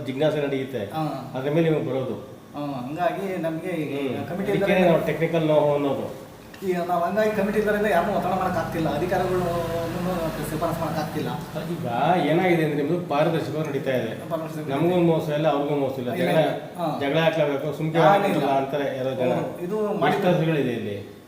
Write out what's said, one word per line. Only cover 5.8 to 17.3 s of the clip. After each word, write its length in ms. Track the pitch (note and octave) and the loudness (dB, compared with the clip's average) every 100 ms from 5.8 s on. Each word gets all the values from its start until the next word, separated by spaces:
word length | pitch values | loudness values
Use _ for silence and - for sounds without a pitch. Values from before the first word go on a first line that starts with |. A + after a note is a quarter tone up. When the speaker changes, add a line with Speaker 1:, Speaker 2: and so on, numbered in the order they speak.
| C#3+ C3 - - - - - - | 2 -2 -4 -10 -16 -18 -20 -8
Speaker 2:
ಈಗ 180 | G3 F3 | -2 -2
ನಾವು 220 | F3 F3 | 0 2
ಹಂಗಾಗಿ 280 | F3 G3+ G#3+ | 2 2 2
ಕಮಿಟಿ 280 | G#3+ G3+ G#3 | 2 0 2
ಇದ್ದರಿಂದ 260 | G3 G#3 F#3 | 2 2 2
ಯಾರನ್ನೂ 300 | E3+ G3+ F#3 | 2 2 0
ಒತ್ತಡ 160 | F3+ | 0
ಮಾಡೋಕ್ಕಾಗ್ತಿಲ್ಲ, 680 | F#3 F#3 E3+ D#3 E3 D#3 D3 | 0 0 0 -2 -2 -2 0
ಅಧಿಕಾರಿಗಳನ್ನೂ 480 | F3+ F#3 F#3 F#3 F3 E3+ E3 E3+ E3 F3 F3 F3+ D#3+ D3+ D#3 | 0 0 2 0 0 -2 -2 -4 -4 -4 -2 -2 -4 -4 -4
ಶಿಫಾರಸು 300 | D3+ E3 D#3+ | -2 -2 -2
ಮಾಡೋಕ್ಕಾಗ್ತಿಲ್ಲ. 500 | - D#3 D3+ D#3 B2+ C3 - D#3 E3 | -2 -2 -4 -4 -4 -6 -8 -8 -6
Speaker 1:
ಈಗ 160 | E3+ B2 A#2+ D3+ F3+ C#3+ | -4 -4 0 2 2 2
ಏನಾಗಿದೆ 360 | E3 F#3 E3 D3+ | 2 4 4 2
ಅಂದ್ರೆ 180 | D3 | 0
ನಿಮ್ದು 260 | C#3+ E3+ - | 0 0 0
ಪಾರದರ್ಶಕವಾಗಿ 600 | C#3+ E3+ D#3+ B2+ D3+ D3+ | 2 2 2 -2 -4 -2
ನಡೀತಾ 220 | C3+ C3+ | -2 -2
ಇದೆ. 380 | B2+ A2+ - - | -2 -2 -6 -6
Speaker 2:
ಪಾರದರ್ಶಕವಾಗಿ 400 | D#3+ D#3+ D#3 C3+ | -6 -6 -8 -4
Speaker 1:
ನಮಗೂ 320 | C#3 E3 F3+ | 0 2 4
ಮೋಸ 280 | E3+ D#3+ D3+ | 4 4 2
ಇಲ್ಲ, 180 | D3 D#3 | 0 2
ಅವ್ರಿಗೂ 240 | C#3+ C#3+ C#3+ | 2 2 0
ಮೋಸ 240 | C3 B2+ | 0 -2
ಇಲ್ಲ. 140 | B2 | -4
Speaker 2:
ಇಲ್ಲ, 180 | - F3 | 0 2
Speaker 1:
ಜಗಳ, 80 | D#3+ | 4
Speaker 2:
ಇಲ್ಲ. 380 | C#3+ - - - | 2 0 -6 -6
ಹಾ. 220 | D#3+ B2+ | -4 -2
Speaker 1:
ಜಗಳ 200 | C#3 D#3 | 0 2
ಹಾಕ್ಲೇಬೇಕು, 580 | D#3+ | 2